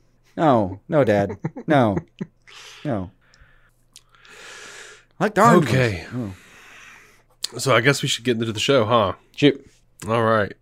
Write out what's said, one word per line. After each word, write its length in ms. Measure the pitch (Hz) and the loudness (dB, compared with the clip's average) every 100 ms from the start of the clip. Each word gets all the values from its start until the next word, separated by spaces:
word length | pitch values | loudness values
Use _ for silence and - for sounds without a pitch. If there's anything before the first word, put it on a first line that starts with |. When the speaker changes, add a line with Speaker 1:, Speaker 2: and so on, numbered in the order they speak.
| _ _ _ - | _ _ _ -2
Speaker 1:
"No, 440 | 165 120 95 95 - | 2 2 0 -8 -4
no, 140 | 156 | 0
Dad. 360 | 117 101 101 101 160 269 - | 2 0 0 -6 -12 -10 -2
No. 300 | 147 113 95 - _ - _ _ - - - | 2 2 -2 -8 _ -18 _ _ -20 -20 -12
No." 260 | 151 110 90 _ _ _ _ _ _ _ _ - _ _ - - - - - - - - _ _ | -8 -8 -8 _ _ _ _ _ _ _ _ -20 _ _ -20 -20 -20 -20 -20 -20 -20 -20 _ _
"I 60 | |
like 100 | 208 | -4
the 80 | 208 | 2
orange 240 | 226 185 127 | 4 4 2
Speaker 2:
Okay. 380 | 131 123 90 - | 0 0 -4 -10
Speaker 1:
ones." 220 | 120 107 92 - - - - - - _ _ _ _ - | -10 -10 -12 -20 -20 -20 -20 -20 -20 _ _ _ _ -14
"Oh." 40 | - | -6
Speaker 2:
So 160 | 131 | 0
I 60 | 120 | 2
guess 220 | 123 135 | 2 0
we 60 | 139 | -4
should 160 | - | -4
get 120 | 117 113 | -4 -2
into 140 | 113 | -4
the 80 | 104 | -4
show, 240 | - 139 | 0 2
huh? 300 | 107 120 98 - _ | 2 2 0 -4 _
Speaker 1:
Shoot. 300 | - 143 - - _ _ _ 101 | 2 2 2 -10 _ _ _ -4
Speaker 2:
All 160 | 117 | 0
right. 280 | 113 110 98 - | 2 0 -2 -8